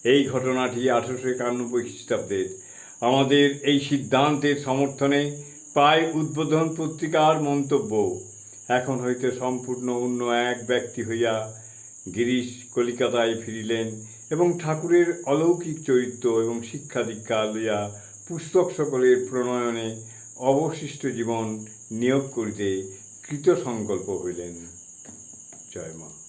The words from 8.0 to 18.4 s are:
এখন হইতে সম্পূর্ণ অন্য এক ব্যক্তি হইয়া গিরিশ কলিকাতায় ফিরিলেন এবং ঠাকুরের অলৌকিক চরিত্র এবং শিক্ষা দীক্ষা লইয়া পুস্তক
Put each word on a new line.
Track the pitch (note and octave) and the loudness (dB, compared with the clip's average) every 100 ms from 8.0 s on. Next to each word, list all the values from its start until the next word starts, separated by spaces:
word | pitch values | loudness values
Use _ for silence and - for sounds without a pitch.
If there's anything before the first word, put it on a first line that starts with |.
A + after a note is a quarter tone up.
| F#2+ F2 - - - - - | 2 -2 -10 -16 -16 -16 0
এখন | B2 B2+ B2+ | 0 0 -2
হইতে | B2 B2 B2+ - | -2 0 0 0
সম্পূর্ণ | B2+ B2+ B2 B2+ B2 A#2+ | -2 -2 -4 -4 -2 -2
অন্য | B2 B2 A#2+ A#2+ A#2+ | -2 0 0 2 2
এক | A#2+ A2+ | -2 0
ব্যক্তি | B2 - - A2+ | 0 0 -6 -4
হইয়া | A#2 A#2 A2 A2 - - - - - - | 0 2 2 -4 -10 -16 -18 -18 -14 -8
গিরিশ | F2 A#2+ B2+ B2 - - | 0 2 2 -2 -10 -6
কলিকাতায় | B2 A#2+ A#2+ A#2+ A#2 A#2 A2+ | -2 0 0 0 2 2 0
ফিরিলেন | A2+ A2 G#2+ A2+ A2+ A2 - - - | -6 -8 -2 -2 -2 -6 -14 -16 -6
এবং | D#3 F3 E3+ | 2 2 2
ঠাকুরের | D#3 D#3 E3 F3 E3+ - C3 | -2 -2 4 4 4 0 0
অলৌকিক | D3 E3 F3 E3+ D3+ - | 2 4 2 -2 -6 2
চরিত্র | B2+ B2 A2+ A#2+ A2+ | 2 2 -2 2 2
এবং | A2+ A#2 A2+ | 2 -2 -8
শিক্ষা | C#3 - B2+ | -12 -6 -4
দীক্ষা | A2 G#2+ A2 A2+ | -2 -6 -2 0
লইয়া | G#2+ G#2+ A2 G#2 G#2 G#2 - - - | 0 0 0 0 -2 -8 -16 -18 -10
পুস্তক | E3 | -10